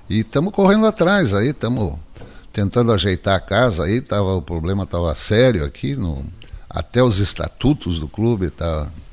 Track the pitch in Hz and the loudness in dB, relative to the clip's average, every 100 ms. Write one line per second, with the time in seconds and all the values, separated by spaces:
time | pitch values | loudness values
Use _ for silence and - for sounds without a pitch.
0 | - 107 110 143 185 202 190 214 220 214 | -4 -2 0 0 -2 2 4 6 4 2
1 | 175 202 139 98 123 143 107 123 95 76 | 2 4 2 2 0 -2 -2 -2 -2 -6
2 | - - - - - - 101 120 117 104 | -12 -18 -20 -20 -12 -4 0 2 2 2
3 | 98 90 - 95 - 98 127 87 82 117 | 2 0 0 0 0 2 2 2 0 -2
4 | 139 104 95 92 69 85 82 98 92 87 | -2 -2 0 -2 -2 -4 -2 -2 -2 -2
5 | 85 73 - 107 127 101 73 - 135 139 | -2 -2 0 4 4 2 -2 -6 -6 -4
6 | 90 67 69 - - - - - - 120 | -4 -6 -8 -14 -18 -18 -12 -10 -2 2
7 | 127 98 101 - 78 - 127 147 - 82 | 4 4 0 -2 -8 -2 0 0 -2 -4
8 | 78 - 113 113 87 - 85 78 71 - | -6 -2 0 0 -2 -4 -4 -4 -6 -10
9 | - | -14